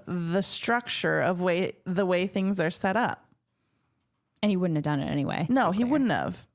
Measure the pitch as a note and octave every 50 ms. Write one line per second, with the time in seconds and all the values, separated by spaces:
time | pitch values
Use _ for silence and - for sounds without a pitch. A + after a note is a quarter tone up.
0 | - - F3 F3+ E3+ E3 E3+ G3 F#3+ - - - - - A#3 A#3+ A#3+ - - -
1 | - D#3+ D#3 D#3 C#3 D#3+ F#3 F3 F3+ F#3 E3+ F3 F#3+ - - - _ F3+ F#3 E3+
2 | G3+ F3+ F3+ F3+ F3+ G3 - G3 F#3+ F#3+ G3+ F#3 D#3+ E3 F3 - - G3 F#3+ A3
3 | B3 F#3+ - - _ _ _ _ _ _ _ _ _ _ _ _ _ _ _ _
4 | _ _ _ _ _ _ _ _ - G#3 G3 F3+ F3+ F3+ D#3+ D3+ D3+ D3+ D3 C#3
5 | C#3 - - D3 C#3 - - - E3+ - B3 C4+ A#3 F3 F#3+ G3+ A#3+ A#3+ C#4+ D4+
6 | C4+ A3+ D#3 F#2 C2+ - F3+ - - - _